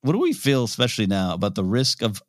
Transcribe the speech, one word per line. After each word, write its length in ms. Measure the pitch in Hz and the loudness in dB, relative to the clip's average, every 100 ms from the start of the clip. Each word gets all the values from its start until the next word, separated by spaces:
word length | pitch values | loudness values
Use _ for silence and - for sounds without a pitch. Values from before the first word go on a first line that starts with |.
What 120 | 127 | 0
do 80 | 196 | 2
we 120 | 339 | 0
feel, 320 | - 139 135 | 0 2 2
especially 420 | 117 - 123 - 101 | 2 0 -2 0 0
now, 280 | 98 92 | 0 0
about 200 | 87 101 | -2 -2
the 100 | 95 | -2
risk 360 | 92 117 131 - | 0 0 0 0
of, 220 | 113 98 | -2 -4